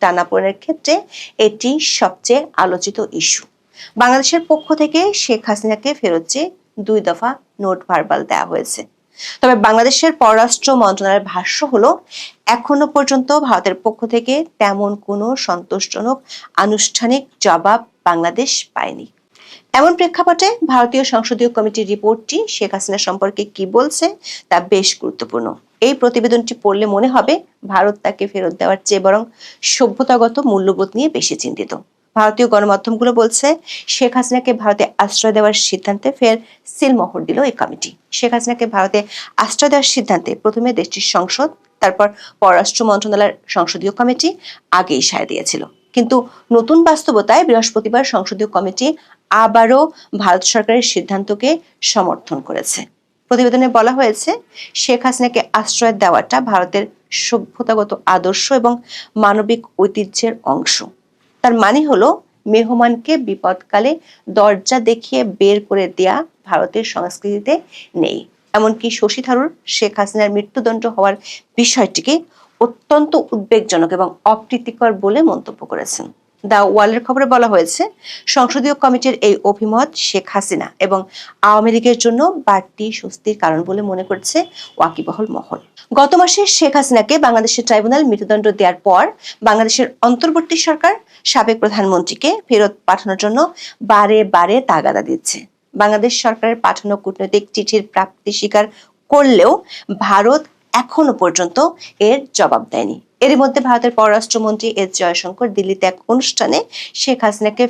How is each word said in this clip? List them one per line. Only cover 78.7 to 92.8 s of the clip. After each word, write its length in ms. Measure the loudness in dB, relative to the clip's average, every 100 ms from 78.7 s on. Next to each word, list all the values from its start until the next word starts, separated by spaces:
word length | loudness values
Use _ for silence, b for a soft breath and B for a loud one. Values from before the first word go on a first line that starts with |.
| 0
কমিটির 320 | 2 2 0 0 2
এই 60 | 2 0
অভিমত 380 | -2 0 0 -2 -4 -4
শেখ 180 | -4 -4
হাসিনা 320 | -6 -4 -6 -6 -4 -2
এবং 140 | -2 -4 B B -2 2
আওয়ামী 220 | 4 4
লীগের 240 | 2 2 2
জন্য 160 | 2 2 2 0 0
বাড়তি 380 | 0 -2 -10 -10 -10
স্বস্তির 380 | -14 -8 -6 -2
কারণ 160 | -2 -2 -2
বলে 140 | -4 -4
মনে 140 | -6 -6
করছে 280 | -6 -4 -2 -4 B B -2
ওয়াকিবহল 480 | -2 -4 -8 -6 -6 -8
মহল। 240 | -10 -12 _ B B 2
গত 140 | 4 4
মাসে 200 | 4 2 0 2
শেখ 160 | 2 2
হাসিনাকে 360 | 2 2 2 2 2
বাংলাদেশের 400 | 2 0 -2 0
ট্রাইব্যুনাল 340 | 2 2 2 2
মৃত্যুদণ্ড 360 | 0 0 0 0 2
দেওয়ার 200 | 0 0 2
পর 180 | 4 2 B B B 0
বাংলাদেশের 380 | 2 2 0 -2 0 0
অন্তর্বর্তী 480 | 2 0 0 -2 -2 -2
সরকার 280 | 0 0 0 b b -2
সাবেক 260 | 0 0 0
প্রধানমন্ত্রীকে 680 | -2 0 0 0 -2 -4 -2 -2 0
ফেরত 240 | 2 2 0